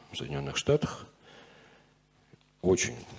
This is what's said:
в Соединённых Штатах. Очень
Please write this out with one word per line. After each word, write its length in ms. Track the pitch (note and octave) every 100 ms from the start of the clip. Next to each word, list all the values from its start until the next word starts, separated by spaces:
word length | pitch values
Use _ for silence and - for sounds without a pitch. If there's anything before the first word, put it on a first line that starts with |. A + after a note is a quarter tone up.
| -
в 60 | -
Соединённых 400 | - C#3+ C#3 -
Штатах. 500 | - D3 C3 - - - - - - - - - - _ _ _ _ - _ _
Очень 320 | F2+ F2+ - A#2+ -